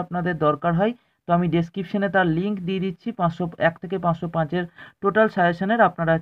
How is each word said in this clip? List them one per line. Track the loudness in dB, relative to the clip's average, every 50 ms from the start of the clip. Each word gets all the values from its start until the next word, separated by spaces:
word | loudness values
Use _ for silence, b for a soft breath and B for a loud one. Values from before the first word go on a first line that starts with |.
| -2
আপনাদের | -4 -4 -4 -2 -2 -2 0 2
দরকার | 2 2 2 0 0 2 2
হয়, | 2 0 -2 b b b b b b
তো | 0 2
আমি | 2 2 2 2
ডেসক্রিপশনে | 0 0 -2 -4 -8 -8 -4 -4 -2 -2 0 2
তার | 2 2 2 2
লিংক | 0 0 -2 -4 -4 -4
দিয়ে | -4 -4 -2 -2
দিচ্ছি। | -4 -6 -6 -10 -8 -4 -2
পাঁচশো | -2 -2 0 -2 -6 -6 -2 0 0
এক | 0 0 -2 -8
থেকে | -6 -6 -2 0
পাঁচশো | -2 -2 -2 -4 -4 -2
পাঁচের | -2 -2 -2 -2 -4 -4 -4 B B B B B B
টোটাল | -2 0 4 4 2 2 2
সাজেশনের | 2 2 2 2 0 0 0 4 4 4 4
আপনারা | 4 0 0 2 0 0